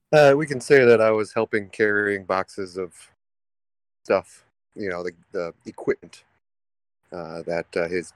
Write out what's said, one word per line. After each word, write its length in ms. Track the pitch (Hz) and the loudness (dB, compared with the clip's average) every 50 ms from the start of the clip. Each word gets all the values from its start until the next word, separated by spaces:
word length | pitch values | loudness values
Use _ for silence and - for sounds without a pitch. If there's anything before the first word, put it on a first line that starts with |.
| _ - | _ 0
Uh, 240 | - 151 147 139 139 | 4 6 6 6 6
we 120 | 143 160 | 4 0
can 160 | - 143 123 - | -4 -8 -6 0
say 220 | - 147 139 127 | 4 4 6 6
that 160 | 120 117 110 110 | 6 6 6 4
I 80 | 110 | 2
was 240 | 110 107 107 - - | 2 0 -2 -4 -4
helping 340 | 117 110 - - 107 101 95 | -6 -4 -4 -4 -6 -6 -6
carrying 560 | - - 110 107 104 104 104 101 101 98 95 | -4 -2 -2 0 0 0 -2 -2 -4 -4 -4
boxes 540 | 87 95 95 92 - - - 98 90 90 92 | -4 -4 -4 -4 -6 -10 -14 -12 -12 -10 -10
of 160 | 92 82 _ - - _ _ _ _ _ _ _ _ _ _ _ _ _ _ _ _ _ _ _ _ | -10 -12 _ -18 -20 _ _ _ _ _ _ _ _ _ _ _ _ _ _ _ _ _ _ _ _
stuff, 420 | - 101 95 87 _ _ _ _ _ _ _ _ _ - | -2 -2 -2 -2 _ _ _ _ _ _ _ _ _ -16
you 140 | 123 107 98 | -12 -10 -10
know, 140 | 90 87 87 | -8 -8 -10
the, 100 | 90 85 _ _ _ - | -10 -12 _ _ _ -10
the 200 | 95 87 85 82 _ - | -8 -8 -10 -10 _ -20
equipment, 580 | 113 - - - - - - - 85 - - _ _ _ _ _ _ _ _ _ _ _ _ _ _ _ _ _ _ - | -20 -18 -10 -6 -6 -6 -6 -8 -20 -20 -20 _ _ _ _ _ _ _ _ _ _ _ _ _ _ _ _ _ _ -16
uh, 300 | 90 82 80 82 85 80 | -16 -14 -14 -14 -14 -10
that, 240 | 85 85 85 82 _ - | -8 -8 -8 -8 _ -6
uh, 100 | 92 85 | -6 -6
his, 280 | 82 90 90 80 - - | -4 -6 -8 -8 -10 -14